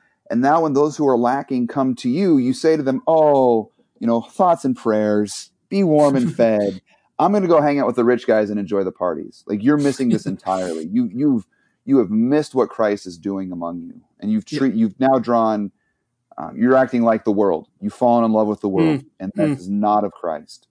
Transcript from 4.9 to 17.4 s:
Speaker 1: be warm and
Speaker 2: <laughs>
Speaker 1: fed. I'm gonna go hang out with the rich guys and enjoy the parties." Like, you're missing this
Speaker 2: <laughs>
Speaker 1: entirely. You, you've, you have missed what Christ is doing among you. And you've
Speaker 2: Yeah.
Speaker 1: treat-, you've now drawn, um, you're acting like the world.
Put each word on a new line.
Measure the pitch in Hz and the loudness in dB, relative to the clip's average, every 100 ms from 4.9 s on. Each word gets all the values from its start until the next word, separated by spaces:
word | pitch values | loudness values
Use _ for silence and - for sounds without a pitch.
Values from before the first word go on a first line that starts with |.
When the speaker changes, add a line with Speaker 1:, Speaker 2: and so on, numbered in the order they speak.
| 107 107 104 104 - - _ - | 0 2 0 -2 -6 -18 _ -6
Speaker 1:
be | 196 | -2
warm | 185 151 147 | 2 4 4
and | 139 123 | 2 0
Speaker 2:
<laughs> | - | 2
Speaker 1:
fed. | 113 107 101 92 _ _ _ - | 2 2 -2 -4 _ _ _ -2
I'm | 165 | 0
gonna | 208 185 | 2 2
go | 165 | 2
hang | 147 143 | 2 0
out | 127 | 0
with | 120 | 0
the | |
rich | 120 120 - | 2 2 2
guys | 110 104 | 0 0
and | 104 | -4
enjoy | 98 101 | -4 -2
the | 92 | -2
parties." | - 90 80 - - - | -2 -4 -4 -8 -16 -8
Like, | 104 | -2
you're | 117 151 | 2 2
missing | 143 131 123 | 2 0 0
this | 110 - | -2 -2
Speaker 2:
<laughs> | |
Speaker 1:
entirely. | 95 - 95 92 80 80 | -8 -4 -4 -4 -6 -4
You, | 113 120 | -2 -2
you've, | 113 147 120 - _ _ _ - | -2 -2 -2 -4 _ _ _ 0
you | 135 | 0
have | 95 | 2
missed | 107 120 147 147 | 0 0 0 -2
what | 131 110 | -2 -2
Christ | - 107 104 92 | 0 -2 -2 -8
is | 85 | -12
doing | 95 98 92 | -8 -8 -8
among | 87 85 87 | -10 -10 -10
you. | 85 - _ _ | -14 -20 _ _
And | 101 | -4
you've | 107 - | -4 -4
Speaker 2:
Yeah. | 151 | -4
Speaker 1:
treat-, | 135 | -2
you've | 107 110 - | 0 -2 0
now | 131 131 | 0 2
drawn, | 113 120 110 107 101 - _ _ _ _ _ - | 2 0 0 -2 -6 -12 _ _ _ _ _ -18
um, | 78 - | -14 -2
you're | 120 131 | 2 4
acting | 127 123 | 2 0
like | 117 110 | 2 0
the | - | 0
world. | 101 | 0